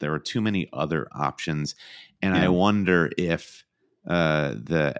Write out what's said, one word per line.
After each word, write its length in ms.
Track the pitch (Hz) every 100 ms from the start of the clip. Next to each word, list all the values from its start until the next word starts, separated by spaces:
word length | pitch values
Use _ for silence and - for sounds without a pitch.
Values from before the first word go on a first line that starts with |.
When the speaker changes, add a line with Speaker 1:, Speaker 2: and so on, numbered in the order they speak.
Speaker 1:
there 120 | 73
are 60 | 78
too 220 | - 120
many 280 | 107 98 76
other 340 | - 78 80 -
options, 640 | - 69 - - 76 73 - - - - -
and 140 | 95
I 80 | 92
Speaker 2:
Yeah. 60 | 90
Speaker 1:
wonder 640 | 90 101 104 90 87 80 -
if, 440 | 87 82 - - _ _ _ _ -
uh, 500 | 87 80 76 71 53
the 320 | 62 82 73